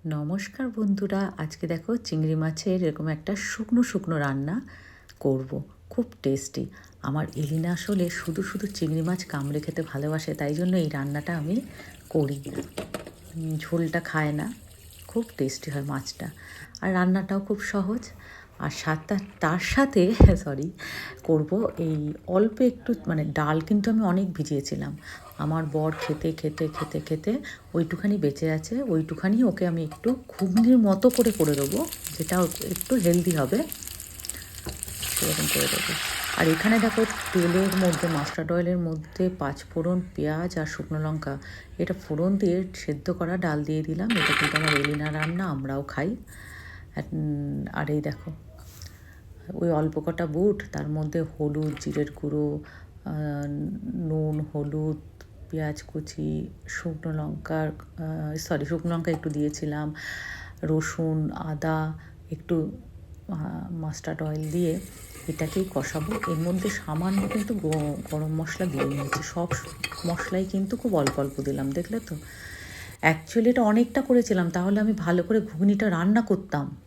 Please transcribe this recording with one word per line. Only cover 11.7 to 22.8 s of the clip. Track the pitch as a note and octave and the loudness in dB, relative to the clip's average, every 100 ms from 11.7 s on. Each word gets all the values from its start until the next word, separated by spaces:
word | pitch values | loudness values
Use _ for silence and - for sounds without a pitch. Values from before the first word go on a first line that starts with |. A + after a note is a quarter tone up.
| - - - - | -14 -18 -20 0
করি। | D#3+ C#3 C#3+ C#3 C#3 - - - - - - - D#3+ | 2 2 -2 -6 -8 -6 -10 -8 -10 -12 -18 -12 -6
উম, | D#3+ D#3 | -4 -4
ঝোলটা | - E3 E3 E3+ | 0 0 2 0
খায় | E3+ D#3+ D3+ | 0 2 2
না, | D3 G#3+ - - - - - - | 0 -2 -8 -16 -20 -20 -20 -4
খুব | A3+ A3+ - | -4 -4 -2
টেস্টি | C3+ - - | -2 -2 -6
হয় | C#3+ | -4
মাছটা, | C#3 C3+ - - C#3 - - - - - | -4 -4 -6 -10 -12 -12 -18 -18 -18 -4
আর | F#3+ | 0
রান্নাটাও | F#3 F3+ F#3+ F#3+ G3 | 4 4 4 2 -2
খুব | G3 G3+ | 0 -2
সহজ। | - G3+ F#3+ A#3 - - - - - - | 0 0 0 -2 -6 -18 -18 -20 -20 -6
আর | D3+ | -6
সাথে, | - - D#3 - G3 G3 - | -2 -2 -2 0 -2 -2 0
তার | D#3 F3 | 2 2
সাথে, | - - C#4 G#3 F3+ A#3 | 2 4 6 6 4 10
<laughs> | F#3+ F3+ | 10 10
সরি, | - C3+ D#3+ - - - - - | 0 -4 -6 -8 -12 -10 -12 -8
করব | - D#3 D3+ F#3+ A3+ - | 2 4 4 2 0 0
এই | E3 D#3 D3+ D3+ - | 0 0 -2 -6 0
অল্প | F#3 A3 G#3+ | 2 2 4
একটু, | B3+ B3 | 2 2